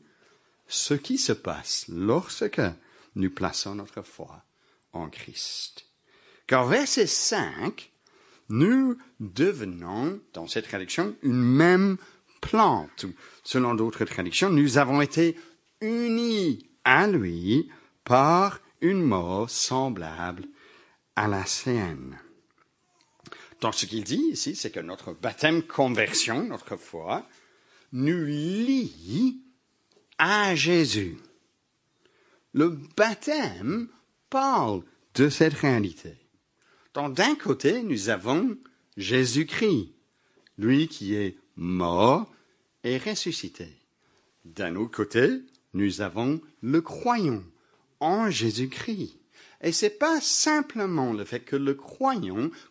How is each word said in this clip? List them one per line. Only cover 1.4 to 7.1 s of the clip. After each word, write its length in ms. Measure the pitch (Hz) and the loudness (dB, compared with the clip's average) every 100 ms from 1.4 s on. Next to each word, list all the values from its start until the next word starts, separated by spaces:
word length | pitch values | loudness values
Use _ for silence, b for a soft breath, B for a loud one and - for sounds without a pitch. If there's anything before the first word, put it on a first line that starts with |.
| 92 76 - - - | -4 -8 -6 -8 -6
lorsque 720 | 85 101 147 185 - 214 - 101 85 b b b 95 | -2 0 0 -2 -4 -4 0 -2 -4 b b b -2
nous 140 | 95 | -2
plaçons 460 | 92 92 - 101 101 | -2 -4 -4 -8 -10
notre 260 | 101 - | -12 -16
foi 420 | - - - - _ _ _ _ _ | -16 -16 -18 -20 _ _ _ _ _
en 160 | 87 80 | -12 -12
Christ. 760 | - - - - - - - - _ b b b b - | -12 -14 -12 -10 -10 -12 -14 -20 _ b b b b 2
Car 200 | 131 123 | 2 4
verset 400 | 214 285 - | 2 2 0
cinq, 840 | 180 | 0